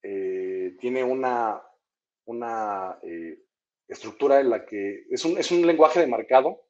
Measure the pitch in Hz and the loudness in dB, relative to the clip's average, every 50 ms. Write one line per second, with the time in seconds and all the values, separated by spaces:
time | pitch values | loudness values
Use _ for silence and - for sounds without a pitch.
0 | _ 98 98 98 95 92 92 95 92 92 95 95 92 90 90 - - 123 127 131 | _ -8 -8 -6 -6 -4 -4 -6 -6 -6 -6 -6 -6 -8 -10 -8 -6 -4 -2 -2
1 | 127 123 131 131 131 127 123 120 117 110 104 95 - - _ _ _ _ _ _ | -2 -2 -2 -2 -2 -2 -2 0 -2 -2 -4 -6 -10 -20 _ _ _ _ _ _
2 | _ _ _ _ _ - 117 117 120 117 113 113 110 104 101 98 95 92 87 - | _ _ _ _ _ -12 -10 -10 -8 -6 -6 -6 -4 -4 -4 -6 -6 -8 -10 -12
3 | - 95 85 85 82 82 78 - _ _ _ _ _ _ _ _ _ _ - - | -14 -14 -12 -12 -12 -14 -14 -18 _ _ _ _ _ _ _ _ _ _ -18 -14
4 | - 110 101 _ 139 139 139 139 139 123 117 104 - - 107 104 98 98 101 - | -14 -16 -8 _ 2 4 4 4 4 4 0 -2 -4 -8 -8 -6 -6 -6 -8 -10
5 | - - 127 127 - 165 180 175 165 - 175 175 170 170 165 151 156 156 - 175 | -10 -8 -6 -4 -2 -2 -2 -2 -2 0 2 4 4 4 6 6 6 6 6 4
6 | 165 135 120 110 107 - 127 131 131 - 98 - _ | 2 2 2 -4 0 4 4 6 6 4 -4 -6 _